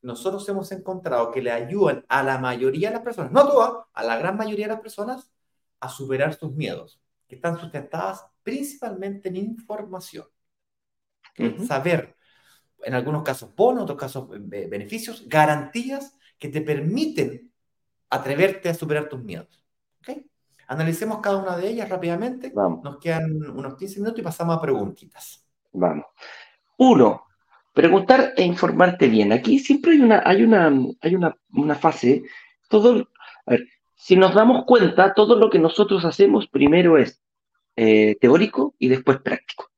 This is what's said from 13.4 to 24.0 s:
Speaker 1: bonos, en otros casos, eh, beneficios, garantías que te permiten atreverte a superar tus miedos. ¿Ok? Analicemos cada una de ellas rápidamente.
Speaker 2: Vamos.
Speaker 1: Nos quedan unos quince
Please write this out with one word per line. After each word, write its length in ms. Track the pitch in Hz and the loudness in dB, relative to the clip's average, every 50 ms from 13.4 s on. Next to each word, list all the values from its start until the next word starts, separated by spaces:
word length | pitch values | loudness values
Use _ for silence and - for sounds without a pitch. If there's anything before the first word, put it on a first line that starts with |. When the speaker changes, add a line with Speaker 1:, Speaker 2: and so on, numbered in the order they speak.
| - - _ | -12 -20 _
Speaker 1:
bonos, 220 | - 202 247 254 247 | 0 0 0 2 -2
en 40 | 202 | -6
otros 140 | 165 - - | -10 -10 -12
casos, 300 | 139 131 - 135 - - - 104 101 - 101 | -12 -12 -12 -14 -16 -14 -18 -18 -18 -14 -14
eh, 140 | 101 90 85 | -12 -12 -10
beneficios, 560 | 101 101 107 - 220 226 - - - - - 123 | -12 -12 -12 -12 -12 -12 -12 -14 -16 -18 -14 -2
garantías 880 | - 156 151 151 151 143 143 - _ 233 240 269 277 277 - - _ _ _ _ _ _ | 0 2 2 2 0 -4 -6 -10 _ -10 -10 -8 -10 -12 -12 -16 _ _ _ _ _ _
que 100 | - 143 | -18 -10
te 120 | 135 151 | -10 -10
permiten 920 | 151 151 147 139 147 160 202 269 311 - - - 135 - - - - _ _ _ _ _ _ _ _ _ _ _ _ _ | -6 -6 -6 -4 -4 -4 -4 -4 -4 -4 -4 -6 -6 -6 -6 -14 -20 _ _ _ _ _ _ _ _ _ _ _ _ _
atreverte 580 | 127 131 131 131 143 147 180 196 190 190 _ 175 | -8 -8 -6 -6 -2 0 0 -2 -2 -4 _ -8
a 60 | 165 | -8
superar 340 | 165 165 151 151 151 151 151 | -8 -6 -6 -6 -6 -6 -10
tus 140 | 143 127 120 | -14 -16 -14
miedos. 400 | 104 87 82 - _ _ _ _ _ _ _ _ _ _ _ | -14 -16 -16 -16 _ _ _ _ _ _ _ _ _ _ _
¿Ok? 180 | _ - 269 302 - _ _ _ _ _ _ _ _ _ | _ -18 -18 -18 -18 _ _ _ _ _ _ _ _ _
Analicemos 520 | 131 147 160 165 165 165 214 220 214 208 | -6 -4 -4 -4 -4 -4 -6 -8 -8 -6
cada 180 | - 202 196 196 | -4 -4 -4 -4
una 180 | 190 185 180 | -4 -6 -6
de 120 | 175 180 208 | -6 -6 -6
ellas 200 | 233 233 208 190 | -6 -8 -8 -8
rápidamente. 640 | 190 180 170 170 170 175 220 254 254 - - - - | -8 -8 -6 -6 -6 -6 -6 -8 -8 -10 -14 -14 -8
Speaker 2:
Vamos. 300 | - - 90 82 82 - | -4 -4 -4 -4 -6 -12
Speaker 1:
Nos 140 | 143 139 - | -16 -18 -12
quedan 260 | _ 170 160 165 160 156 156 156 151 139 | _ -6 -6 -4 -4 -6 -6 -8 -10 -10
unos 260 | - 117 139 135 135 | -12 -12 -14 -14 -14
quince 240 | - 185 202 196 196 | -14 -16 -14 -12 -8